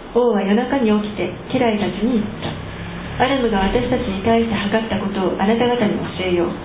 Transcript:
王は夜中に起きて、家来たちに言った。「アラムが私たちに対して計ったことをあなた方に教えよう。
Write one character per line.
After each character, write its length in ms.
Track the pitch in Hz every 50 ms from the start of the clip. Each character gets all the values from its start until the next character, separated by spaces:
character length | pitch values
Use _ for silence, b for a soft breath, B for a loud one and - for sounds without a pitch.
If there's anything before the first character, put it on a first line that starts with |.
| - - - 233
王 160 | 247 240 214
は 80 | 196
夜 140 | 196 190 208
中 220 | 240 247 - 285 -
に 120 | 233 214
起 180 | 208 208 202 208
き 60 | -
て、 160 | - 175 - - - - - -
家 60 | 262
来 180 | 247 226 214 202
た 80 | 196
ち 160 | 175 - -
に 160 | 208 247 254 208
言 40 |
っ 20 | - - - -
た。 80 | - - - - - - - - - - - - - - - -
「ア 60 | 247 262
ラ 100 | 277 269
ム 100 | 240 226
が 120 | 208 196 190 196
私 180 | 214 247 247 247
た 80 | 254
ち 40 | 240
に 180 | 247 214 190 - -
対 180 | 226 226 226
し 60 | 226 226
て 60 | 208 - - -
計 60 | - 220
っ 40 | 226 -
た 100 | 196 196
こ 80 | 202 196 -
と 60 | 190 185 170
を 100 | - -
あ 80 | 190
な 80 | 214 226
た 140 | 233 247 240
方 180 | 240 240 214
に 80 | 180 165 - 165 - - 185
教 60 | 185
え 80 | 185 180
よ 120 | 170 165
う。 20 | - - -